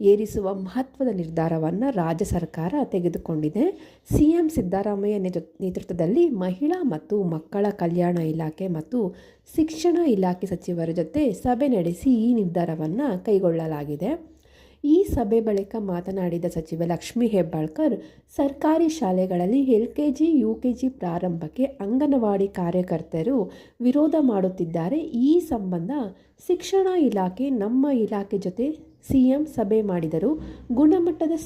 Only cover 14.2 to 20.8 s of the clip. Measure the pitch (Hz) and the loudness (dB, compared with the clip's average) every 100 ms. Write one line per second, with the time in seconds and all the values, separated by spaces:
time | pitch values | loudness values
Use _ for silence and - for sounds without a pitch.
14.2 | - - _ - - _ 294 339 403 285 | -10 -20 _ -20 -20 _ 2 4 4 0
15.2 | 208 226 220 196 202 226 202 175 185 190 | 2 2 2 -2 -2 -6 -4 -4 -4 -4
16.2 | 180 170 170 165 160 165 170 160 - 233 | -2 -2 -4 -6 -6 -4 -2 -4 -4 0
17.2 | 233 202 165 160 156 - 311 220 - - | 2 2 0 -2 -4 0 0 0 -8 -20
18.2 | _ - 277 - 302 320 330 320 190 185 | _ -2 -2 0 0 2 2 0 0 2
19.2 | 185 175 180 269 262 214 240 - 294 262 | 0 0 2 2 4 2 2 0 -2 2
20.2 | 320 302 220 226 254 233 | 2 4 2 0 -2 -2